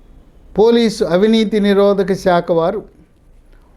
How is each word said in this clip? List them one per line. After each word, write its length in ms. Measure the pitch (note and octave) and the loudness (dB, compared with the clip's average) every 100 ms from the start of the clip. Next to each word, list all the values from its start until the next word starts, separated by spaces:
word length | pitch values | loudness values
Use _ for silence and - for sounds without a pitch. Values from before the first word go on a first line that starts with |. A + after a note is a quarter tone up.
| - - - - - - | -20 -20 -20 -20 -6 0
పోలీసు 460 | A3+ A#3 A3+ G#3+ | 2 2 0 -2
అవినీతి 560 | F3+ F3 G#3+ A3+ G#3+ G#3+ | -2 0 2 2 0 0
నిరోధక 540 | G3+ G3 G3+ G3+ F#3 | 0 2 2 0 -2
శాఖ 380 | F#3 F#3 F3 F3 | -2 0 0 0
వారు 440 | E3 E3 G#3 - _ _ _ _ - _ - _ | -2 -2 -4 -12 _ _ _ _ -20 _ -20 _